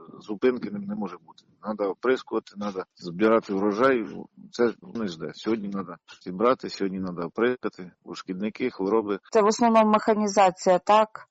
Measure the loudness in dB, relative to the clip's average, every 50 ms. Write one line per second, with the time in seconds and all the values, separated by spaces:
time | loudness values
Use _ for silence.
0 | -20 -20 -20 -18 -12 -12 -4 0 2 2 2 0 -4 -8 -8 -8 -8 -8 -6 -6
1 | -6 -8 -10 -14 _ -20 -20 _ _ _ _ _ -10 -8 -4 -2 -2 -2 -2 -2
2 | 0 0 0 0 -2 -4 -4 -4 -4 -6 -10 -8 -8 -6 -6 -8 -10 -12 _ -14
3 | -12 -10 -2 2 4 4 4 4 2 0 -2 0 0 0 2 2 2 2 2 2
4 | -2 -6 -10 -14 -16 -16 _ -20 -20 -8 -2 0 0 0 0 -4 -12 -12 -8 -6
5 | -6 -6 -6 -8 -10 -12 -12 -8 -4 -4 -4 -2 -4 -6 -8 -8 -8 -10 -14 -18
6 | _ -20 -20 -16 -14 -10 -2 0 2 2 2 0 -4 -8 -6 -6 -4 -4 -4 -6
7 | -8 -8 -6 -8 -8 -6 -2 0 0 0 0 -2 -6 -8 -8 -10 -14 -18 -20 _
8 | _ -16 -14 -12 -10 -10 -6 -6 -6 -6 -4 -4 -6 -6 -4 -4 -2 0 2 2
9 | 0 0 -4 -6 -6 -2 0 2 2 2 2 2 2 4 6 4 6 4 4 2
10 | 2 2 0 2 0 0 2 4 4 4 2 2 2 2 2 4 4 4 4 4
11 | 4 2 -2 -10 -20 _